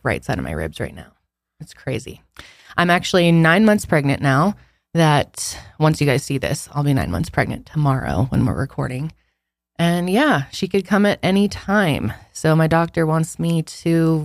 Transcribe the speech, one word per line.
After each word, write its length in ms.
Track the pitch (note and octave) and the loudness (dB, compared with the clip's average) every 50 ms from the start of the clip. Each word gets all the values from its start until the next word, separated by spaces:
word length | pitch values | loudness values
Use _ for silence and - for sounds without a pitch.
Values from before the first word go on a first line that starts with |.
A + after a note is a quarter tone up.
| - | -4
right 200 | B2+ F2+ B1+ - | -4 -4 -4 -4
side 140 | - - - | -6 -6 -6
of 40 | B1+ | -6
my 60 | B1+ | -6
ribs 280 | D#2+ D2+ D#2+ D2+ D2+ - | -6 -6 -6 -8 -8 -8
right 160 | - - - | -10 -10 -10
now. 160 | - - - _ _ _ _ _ _ _ _ _ _ | -14 -20 -20 _ _ _ _ _ _ _ _ _ _
It's 140 | D#3 - - | -20 -20 -20
crazy. 480 | - - C3+ B2+ A2+ - - - - _ _ _ - - - - - - - - | -14 -10 -8 -8 -8 -10 -12 -16 -18 _ _ _ -20 -20 -20 -20 -20 -20 -8 -4
I'm 120 | - F3 F3 | -2 0 2
actually 420 | F3 F3+ - - - F#3 E3+ E3+ | 2 0 0 0 2 2 4 4
nine 340 | E3+ E3 E3 D#3+ E3 F#3+ A3 | 6 6 6 4 4 4 4
months 200 | G#3+ G#3 G#3 - | 4 4 2 0
pregnant 360 | - F3+ D3+ C#3 C#3 C3+ - | 0 0 0 2 0 -2 0
now. 340 | D3 C#3+ C3 C#3 E3 G3+ G#3 - _ _ _ _ _ _ - | 0 0 2 2 2 0 -2 -4 _ _ _ _ _ _ 0
That 640 | E3 E3 D#3 D3 C#3+ - - - - - - - - - - - - | 2 4 4 4 2 0 -2 -6 -10 -10 -10 -10 -12 -16 -18 -2 0
once 220 | D3+ D#3 D#3 - | 2 2 2 2
you 60 | D3 | 2
guys 160 | C#3+ B2+ C3+ - | 2 2 0 -2
see 140 | - C#3 | -4 -4
this, 300 | C3+ - - - - - - - | -4 -2 -4 -4 -6 -8 -6 -6
I'll 100 | C#3+ C#3+ | -2 0
be 100 | C#3+ C#3 | 0 0
nine 180 | B2+ D2 - | 0 0 -2
months 180 | - - - - | -2 -4 -4 -2
pregnant 360 | - - A#2+ - A#2 - - | -2 -2 -2 -2 -4 -8 -12
tomorrow 600 | - - D#3 D3 C#3+ C3+ - - - C#2 D#2+ B2 C3 | -8 -4 0 0 0 0 0 -2 -2 -2 0 0 0
when 160 | - C3 A#2 | 0 0 0
we're 120 | A#2+ - - | 0 0 -2
recording. 520 | C3+ C3+ - - C#3 A#2 B2+ B2+ D3+ D#3+ - _ _ _ _ _ _ _ _ _ _ _ _ - | -6 -6 -6 -6 -6 -6 -6 -8 -8 -10 -12 _ _ _ _ _ _ _ _ _ _ _ _ -2
And 300 | E3+ E3+ E3+ F3 F3 F3+ | 0 0 0 0 0 0
yeah, 340 | F#3 A#3 D4+ D4+ G#3 D3 C#3 - | 2 2 2 2 2 0 -2 -6
she 160 | - - G3 | -6 -6 -4
could 180 | F3+ - G3 F#3 | -2 -2 -2 0
come 200 | - G#3 G3 G#3 | 0 2 2 2
at 120 | G#3 - - - | 2 2 0 0
any 240 | F3+ F#3+ G3 G3+ | 0 2 2 2
time. 640 | G3 - - - - G3 G#3+ G3 D#3+ C3+ C2 - G#2+ - - - _ - | 0 -2 -6 -4 -2 0 2 2 2 0 -2 -2 -6 -8 -10 -16 _ -10
So 220 | - - D#3+ D#3 | -2 0 2 4
my 100 | D#3+ D#3+ | 4 4
doctor 380 | D#3 E3 E3 E3+ E3+ - E3 E3 | 2 2 2 0 0 -2 -2 0
wants 340 | D#3 D#3+ D#3+ D#3+ - - - | 0 0 -2 -2 -4 -6 -4
me 220 | E3 E3+ E3+ D#3+ D#3+ | -4 -2 0 -2 -2
to 540 | - - - - E3 E3 E3 E3 D#3+ D#3+ D#3 | -4 -10 -6 -2 0 2 2 2 2 2 0